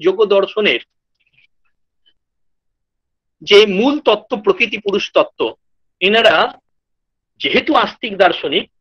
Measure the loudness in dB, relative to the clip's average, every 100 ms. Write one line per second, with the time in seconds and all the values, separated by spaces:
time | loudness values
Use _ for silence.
0 | -2 0 0 2 0 -2 -2 -2 -8 _
1 | _ _ _ _ _ _ _ _ _ _
2 | _ _ _ _ _ _ _ _ _ _
3 | _ _ _ _ 4 4 4 2 0 0
4 | 0 -2 -2 -6 -2 -2 -2 -4 -4 -4
5 | -2 -2 -2 -4 -8 -8 _ _ _ -6
6 | 0 2 2 2 -2 -6 _ _ _ _
7 | _ _ _ -10 -2 -2 0 0 0 -6
8 | -10 0 0 0 -4 -6 -6 _